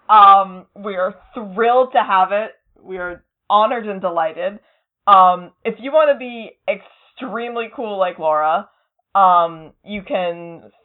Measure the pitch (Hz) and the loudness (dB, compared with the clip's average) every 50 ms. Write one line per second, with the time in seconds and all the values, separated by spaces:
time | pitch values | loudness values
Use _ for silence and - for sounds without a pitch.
0 | _ - 214 214 202 196 196 196 196 190 185 185 185 _ _ 202 202 208 196 185 | _ 4 6 8 8 8 8 6 4 0 -6 -14 -20 _ _ -16 -12 -10 -6 -6
1 | 185 196 196 - _ _ _ 254 226 196 185 190 226 233 240 254 262 254 - 254 | -6 -6 -8 -10 _ _ _ -14 -14 -12 -6 -2 -2 0 2 2 0 2 0 -2
2 | 214 202 196 190 185 - 202 202 220 220 - _ _ _ _ _ _ - 185 180 | -2 0 0 0 0 0 -2 -6 -6 -8 -12 _ _ _ _ _ _ -16 -14 -12
3 | 180 175 175 170 _ _ _ _ _ _ 190 208 214 226 262 240 220 214 202 190 | -12 -12 -12 -14 _ _ _ _ _ _ 0 2 2 0 -2 -4 -6 -8 -10 -8
4 | 185 185 170 170 160 160 156 - 175 190 202 208 _ _ _ _ _ _ _ _ | -6 -6 -4 -2 -4 -4 -4 -6 -8 -8 -8 -10 _ _ _ _ _ _ _ _
5 | _ - 202 190 185 185 180 175 180 175 _ _ _ 226 220 208 220 269 277 311 | _ 4 6 6 6 6 4 0 -4 -12 _ _ _ -10 -10 -8 -10 -2 0 2
6 | 320 294 285 233 254 247 240 233 220 190 - _ _ - 208 190 - _ _ _ | 2 2 0 -2 -4 -10 -14 -14 -16 -18 -20 _ _ -8 -8 -8 -10 _ _ _
7 | _ _ _ - 254 - 190 226 233 240 240 233 226 220 - - 247 214 208 196 | _ _ _ -16 -14 -12 -10 -10 -10 -8 -8 -8 -10 -10 -10 -12 -10 -10 -4 -4
8 | 190 180 175 - 160 160 156 151 151 156 160 190 208 - _ _ _ _ _ _ | -4 -4 -4 -4 -4 -2 0 0 0 0 -2 -2 -4 -8 _ _ _ _ _ _
9 | _ _ _ 196 196 185 180 175 170 170 165 160 160 151 - _ _ - 208 208 | _ _ _ 2 4 6 6 4 2 0 -4 -10 -18 -20 -20 _ _ -14 -14 -14
10 | 190 - 285 190 180 175 170 170 170 170 170 165 - 107 _ _ | -10 -6 -6 -4 -4 -4 -6 -8 -12 -16 -18 -20 -20 -20 _ _